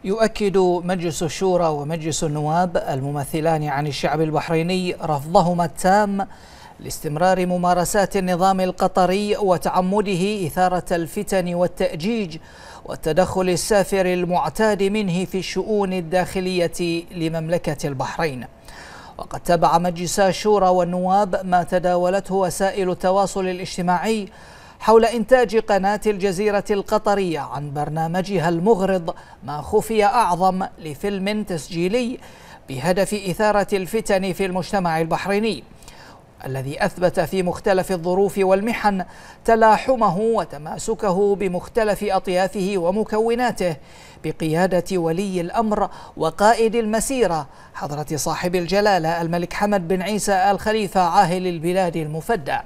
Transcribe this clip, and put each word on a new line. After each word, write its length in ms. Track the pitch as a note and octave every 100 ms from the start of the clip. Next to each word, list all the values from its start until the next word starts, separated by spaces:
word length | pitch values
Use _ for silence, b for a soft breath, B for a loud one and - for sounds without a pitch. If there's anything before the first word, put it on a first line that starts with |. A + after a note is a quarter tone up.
يؤكد 540 | F#3+ A3 A3 - G#3 F#3+
مجلس 680 | F3+ F3 F3 F#3 E3+ C#3
الشورى 440 | E3 - F#3+ F3+ E3+
ومجلس 560 | D3 C#3+ E3 D#3 -
النواب 540 | D#3+ D3+ D3+ E3 F3+ F3
الممثلان 840 | - C#3 C#3 C#3+ C3+ D#3+ D#3+ D#3+
عن 240 | D3+ C#3 D3
الشعب 340 | C3 D#3+ D3+
البحريني 720 | D#3+ D3+ - E3 E3 F#3 F3+ -
رفضهما 640 | E3+ D3 D3 F#3+ F3 F3 E3
التام 640 | - F#3 G3+ G#3 G3 F#3+ B B B B -
لاستمرار 640 | E3 - D#3 D3 F#3 F#3 F3+
ممارسات 720 | F3+ F3 F3 E3 G#3+ F#3 G3+
النظام 440 | F#3 F3 F#3+ F#3+
القطري 760 | F#3 F#3 F#3 G3 F3+ F#3+ G#3 G#3
وتعمده 1080 | G3+ E3+ F3+ D#3 F#3 G#3 G3+ F3+ G3 G#3+ D#3+
إثارة 360 | F#3 F3+ F3+ -
الفتن 640 | F3 E3 - G3+ F#3+ F3+
والتأجيج 840 | F3 F3 - F#3 E3 F3+ A#3 F#3 D#3 B B B B -
والتدخل 640 | - D#3+ D#3 F#3 F#3 F#3
السافر 560 | E3+ - G#3 F#3 G3 F3+
المعتاد 760 | F3+ F3 F3 D3+ - A3 G3
منه 420 | G3 G#3+ G3+ F3 F3+
في 120 | F#3+
الشؤون 560 | - F#3+ G#3 G#3 G3
الداخلية 1080 | F#3 E3 F3+ E3+ G3 F#3 F#3 E3 E3 F3 E3+ E3+
لمملكة 760 | F3+ D#3+ E3 D#3+ E3+ - D3 D3+
البحرين. 580 | C3+ C3 - D#3+ B2+ - - B B B B B -
وقد 220 | - C3+
تبع 380 | - F3 E3 E3
مجلس 420 | F3+ E3+ F3 -
الشورى 480 | G3 - G#3+ G#3 F#3
والنواب 800 | F3+ F3 F3+ F3+ G3 G#3 G3 F#3+
ما 180 | F3+
تداولته 720 | E3+ F3+ F3+ F3+ F3+ G3 F#3+ F#3+
وسائل 540 | F3+ - F#3+ F#3+ F#3
التواصل 580 | F3+ F#3 G3 F#3+ G3 F#3
الاجتماعي 800 | F3+ F#3 - F3+ F3 G3 A3+ F#3+ B B B B B
حول 260 | - A3+ A3+
إنتاج 520 | A#3 G#3+ B3+ A#3 A3
قناة 420 | G#3+ G3 F#3+ G#3 G#3+
الجزيرة 560 | G3+ G3 F3 G#3+ G3+ F#3+
القطرية 680 | G3+ F#3 G#3+ G#3 G3+ F#3 D3+
عن 340 | B2+ B2+ D3
برنامجها 760 | C#3+ D3+ D#3 E3 F3+ F#3+ F#3+ D#3+
المغرض 640 | E3+ F#3+ G3+ F#3+ F#3+ E3 - B B
ما 180 | C3+ D3
خفي 440 | C3+ G#3+ - A3 G3+
أعظم 600 | B3 G3 F3 F#3+ F#3 F#3+ -
لفيلم 640 | D#3+ C#3+ G3+ G3 F#3+ G#3+
تسجيلي 760 | G#3 E3+ - E3+ F3+ A#3+ A#3+ - B B B B -
بهدف 440 | C3 D3+ F#3 F#3
إثارة 540 | G#3 G3 E3+ G#3+ G#3 F#3+
الفتن 600 | G3 F3+ A3 G#3+ G3 F#3+
في 120 | - G3
المجتمع 560 | F3+ - G3+ F3 D#3+
البحريني، 600 | E3 E3 F3+ G3+ A3 D3 - B B B B B - - -
الذي 400 | C3 C3 - G3
أثبت 340 | - F3+ G3
في 240 | D#3 F#3+
مختلف 480 | F3+ - G#3+ F#3 F3+
الظروف 460 | F#3 E3+ F#3 G3+ G3+
والمحن 680 | F#3 G3 A3 A3 G#3 F#3+ F3 B B B -
تلاحمه 720 | A3+ A3 G#3 - B3+ G#3+ F3
وتماسكه 1160 | A3+ A3 E3 C#3+ D3+ A3 - A3 G#3+ F3+ G3+ G3
بمختلف 680 | G3 F3+ - A#3 G#3+ F#3
أطيافه 720 | G3+ F#3+ G3 F3+ F#3+ G#3+ F#3 G3
ومكوناته 960 | E3+ G#3 G3+ G#3+ A3+ A#3 B3 - F3+ D3+ B B B B
بقيادة 720 | D#3 - D#3+ D#3 F#3 F3+ E3+ F#3
ولي 440 | E3 E3 G3+ F3+
الأمر 480 | E3+ G#3 A3 G#3 F#3+ B B -
وقائد 580 | D#3 D#3+ G#3 A3+ A3+ A#3
المسيرة 720 | G#3+ A3 - C4+ F#3+ D#3+ C#3 B B
حضرة 420 | - D#3 D3 D3+ D3+
صاحب 400 | E3+ D3+ F3+ F3+
الجلالة 640 | E3+ G3 G#3 F#3 D#3+ E3+
الملك 320 | E3 F3 F3
حمد 340 | - G#3 G3+ E3+
بن 140 | F#3
عيسى 500 | F#3+ G#3+ G#3 F#3+ G3
آل 80 | F#3+
خليفة 420 | G#3+ A3 G3+ F#3+
عاهل 460 | F3 F3+ F3+ F#3 F#3
البلاد 500 | E3+ E3 F#3 F3+ D#3+
المفدى. 600 | D3+ D#3 D3+ A3+ C#3 B2+